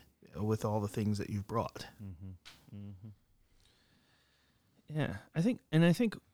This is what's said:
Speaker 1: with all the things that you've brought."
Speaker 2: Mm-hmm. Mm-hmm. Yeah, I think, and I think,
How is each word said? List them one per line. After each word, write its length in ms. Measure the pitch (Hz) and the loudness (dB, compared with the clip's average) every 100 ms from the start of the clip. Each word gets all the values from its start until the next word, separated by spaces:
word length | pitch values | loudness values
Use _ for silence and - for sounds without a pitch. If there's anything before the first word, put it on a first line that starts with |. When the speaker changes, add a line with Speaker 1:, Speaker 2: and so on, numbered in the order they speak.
| - _ - 73 | -8 _ -16 -4
Speaker 1:
with 260 | 107 110 110 | 0 0 0
all 140 | 107 | 0
the 80 | 104 | -2
things 280 | - 107 104 | 0 0 0
that 120 | - | -2
you've 160 | 104 98 | -4 -2
brought." 400 | 110 98 - - - | -2 -4 -6 -14 -14
Speaker 2:
Mm-hmm. 720 | 98 82 95 92 - - - 101 | -14 -12 -14 -16 -20 -20 -18 -14
Mm-hmm. 320 | 101 98 110 101 _ _ _ _ _ _ _ _ _ _ _ _ _ _ _ _ - | -14 -14 -18 -20 _ _ _ _ _ _ _ _ _ _ _ _ _ _ _ _ -8
Yeah, 260 | 151 139 98 - | -2 -2 -2 -6
I 60 | - | 0
think, 200 | 190 240 - | 2 2 2
and 140 | 156 | 6
I 80 | 170 | 6
think, 240 | 165 233 - - | 6 2 0 -10